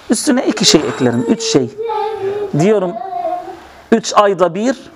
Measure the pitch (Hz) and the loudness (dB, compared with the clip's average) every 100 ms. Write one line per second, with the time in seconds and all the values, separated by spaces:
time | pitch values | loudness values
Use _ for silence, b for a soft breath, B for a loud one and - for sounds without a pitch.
0 | - 226 - 254 370 - 190 165 110 - | -4 -2 2 0 0 0 2 2 2 0
1 | 123 117 - - - 143 127 415 453 427 | 0 0 0 0 2 0 0 -6 -6 -4
2 | 427 415 392 415 403 143 190 214 185 339 | -4 -4 -6 -4 -4 0 2 2 0 -6
3 | 381 349 349 359 359 359 - - - 226 | -8 -6 -6 -6 -10 -18 -20 -14 0 0
4 | - 196 208 180 180 170 233 254 - | 2 2 4 4 0 2 -2 -2 -6